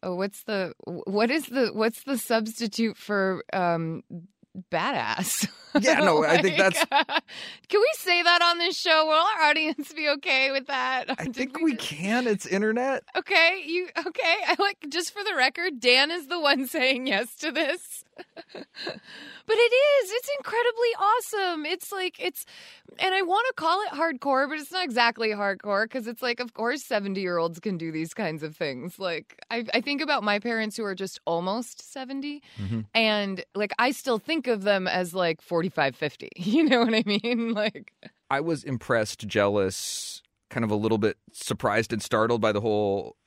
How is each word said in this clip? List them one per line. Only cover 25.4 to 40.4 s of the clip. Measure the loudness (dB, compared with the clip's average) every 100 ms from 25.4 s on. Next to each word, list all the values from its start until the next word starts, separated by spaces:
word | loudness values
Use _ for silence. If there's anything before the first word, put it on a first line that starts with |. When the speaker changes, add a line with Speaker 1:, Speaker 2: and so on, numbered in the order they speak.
| -2 -2 -2 -2 -2
Speaker 1:
'cause | -4 -8
it's | -6
like, | -4 -4
of | -6
course, | -4 -4 -4
seventy-year-olds | -2 -4 -2 -4 -2 0 -2 -4
can | -6 -4
do | -4
these | -6 -6
kinds | -4 -4 -4
of | -8 -6
things. | -6 -6 -10 -8
Like, | -6 -6 -8 -20 -8
I, | -6 -2
I | -2
think | 0 -4
about | 0 0
my | 2 0
parents | 0 -2 -2 -4
who |
are | -6
just | -4 -8 -6
almost | -2 -2 0 -4 -6 -14 -16
seventy, | -14 -10 -8 -8 -10 _ -10
Speaker 2:
Mm-hmm. | -6 -4 -2
Speaker 1:
and, | 2 2 2 -2 -6 -8
like, | -4 -4 0
I | 0
still | 0 -2 -2
think | 0 -2 0
of | 0
them | 2 2 2
as, | 0 -2
like, | 0 0 -2
forty-five, | -2 -2 0 0 0 0
fifty. | -6 -6 -16
<laughs> | -8
You | 0 4
know | 4 4
what | 4
I | 2
mean? | 2 -2 0 -2 -2
<laughs> | -2
Like, | -4 -6 -20 _ -20 _ _
Speaker 2:
I | -2
was | 0 -4
impressed, | -4 -8 0 0 0 -4 -2
jealous, | 2 4 4 0 -2 -8 -8 -10 -14 _ _